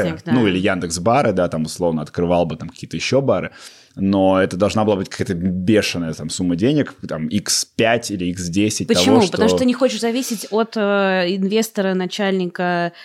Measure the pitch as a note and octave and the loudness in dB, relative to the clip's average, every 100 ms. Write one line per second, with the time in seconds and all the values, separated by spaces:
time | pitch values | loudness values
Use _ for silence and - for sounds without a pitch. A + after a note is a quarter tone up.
0 | F3+ D#3+ E3+ B2+ G#2 F#2 G2+ F#2 F2 E2+ | 0 -4 -2 2 2 2 0 -2 -4 -2
1 | F#2 A#2 A#2 F#2 E2+ D#2+ D#2 - F2 D#2+ | 0 2 2 2 0 -2 -6 -2 -2 -2
2 | D2+ - F2 F2 E2 D#2+ E2 - - E2 | -4 -2 0 2 0 -4 -12 -14 -12 -8
3 | - C3 C3 F#2+ D#2+ - - - _ - | 0 0 2 0 -2 -12 -20 -20 _ -4
4 | F#2+ G2 F#2+ F#2+ F#2+ F2+ G2+ A2 G#2+ F#2+ | 0 4 4 4 2 2 0 2 2 2
5 | F#2+ - F#2+ F2 F#2 F2+ F#2 G#2 - - | -2 -6 -4 -2 -2 -2 2 2 2 -2
6 | E2 D#2 D2+ - F2+ E2+ A#2 D3+ - - | -6 -6 -8 -4 -2 0 2 2 -2 -6
7 | - D#2+ D#2 G2 - - - - A2+ A#2 | -10 -6 -4 -4 -2 -4 -4 0 2 2
8 | - G2+ F2+ F2+ F2 F#2 G#2+ - G2 F#2+ | -2 -4 -4 -4 -4 0 0 0 0 2
9 | F2+ - F#3 - A3+ - B3+ B3 B3+ A3 | 6 6 4 2 2 4 2 2 0 0
10 | A#3 A#3+ B3+ G#3+ - G#3+ A3 A3+ G3+ G3+ | -2 -2 -4 -6 -4 -2 -2 -2 0 2
11 | G3 F#3 F3 G3 F#3+ G#3+ A3 - F#3+ F#3 | 2 0 0 0 0 0 -2 -2 -2 -2
12 | F3+ - G3 F#3+ F3+ - F3+ F3 E3+ - | -4 -2 0 0 -2 -4 -2 -2 -4 -6